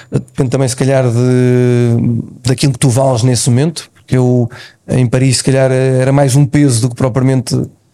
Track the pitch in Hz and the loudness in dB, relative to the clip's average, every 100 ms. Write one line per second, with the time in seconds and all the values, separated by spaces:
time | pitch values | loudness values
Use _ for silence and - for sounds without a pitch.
0 | - 131 - - 131 131 131 123 135 135 | -8 -8 -6 -4 -2 0 -2 -2 0 2
1 | 127 117 127 127 127 123 123 120 120 117 | 0 0 2 2 2 2 2 2 0 0
2 | 123 117 - - - 127 143 120 139 120 | -2 -4 -8 -8 -4 -2 -2 0 0 2
3 | 135 120 127 123 - 123 156 160 - _ | 0 0 0 0 0 0 0 -4 -16 _
4 | - 127 127 123 117 - - _ - 131 | -4 0 2 0 -2 -6 -20 _ -4 -2
5 | 123 127 131 123 - 131 131 131 131 131 | 0 0 0 0 0 0 2 0 0 0
6 | 131 139 143 131 139 147 143 117 127 120 | 2 2 2 2 2 2 2 2 -2 -2
7 | 135 123 131 131 123 127 127 _ _ | -2 0 0 0 -2 -6 -8 _ _